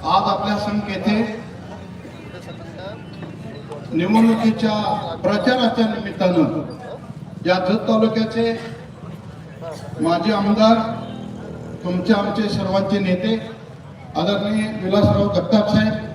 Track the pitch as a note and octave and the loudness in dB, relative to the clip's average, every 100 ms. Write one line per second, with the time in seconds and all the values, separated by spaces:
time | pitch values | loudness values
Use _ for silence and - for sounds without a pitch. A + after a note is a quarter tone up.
0 | - A3 A3 G#3 G#3 G#3 G#3+ G#3 G3+ G3 | 4 2 4 0 0 -2 0 -2 -2 -2
1 | F#3+ G#3+ A3+ G#3+ - - - - - - | 2 2 2 -4 -10 -14 -14 -14 -14 -16
2 | - - - F3+ F3 E3+ E3+ D#3+ F#3+ G#3 | -16 -16 -14 -14 -14 -14 -14 -12 -12 -12
3 | - - - - - - - - - D#3+ | -14 -14 -12 -12 -12 -12 -12 -12 -4 0
4 | F#3 A3 A3+ A3 A3+ G#3+ A3 G#3+ G3+ - | 4 6 6 6 2 2 2 2 0 -2
5 | F3 E3 F3+ G#3 B3+ B3+ A3+ A#3 A3 G3+ | -4 -2 0 2 2 4 2 2 0 0
6 | G3+ - F#3 E3+ C3+ A2 - - - - | -6 0 2 4 2 0 -6 -10 -12 -14
7 | - - - - E3+ F#3 F#3 A3 - A3 | -14 -14 -14 -6 0 2 2 0 2 4
8 | A3 A3+ A3 A3+ A#3 A3+ - - - - | 4 2 0 0 0 0 -6 -12 -14 -14
9 | - - - - - - - D#3 - - | -14 -14 -14 -16 -16 -12 -12 -10 -10 -2
10 | D#3 E3+ G#3+ G#3 G3+ G#3+ A3 A3+ A3+ - | 2 2 2 2 2 6 8 6 4 -4
11 | - - - - - - - - F3 F3+ | -8 -10 -10 -10 -10 -12 -12 -8 -4 -2
12 | F3 G3+ G3+ G#3+ G#3 G#3+ F#3 F#3+ F#3+ G3+ | 2 2 2 0 0 0 0 0 2 0
13 | F#3+ F3+ A3 A3+ - - - - - - | 2 0 0 -2 -4 -12 -16 -16 -18 -18
14 | - D#3 F3 G3+ G3+ G#3+ G#3+ - F#3 D4+ | -6 -2 0 0 0 0 -2 -2 2 4
15 | - - G#3 - - G#3+ - A3 G#3+ - | 6 4 2 2 4 4 4 4 4 0
16 | - | -6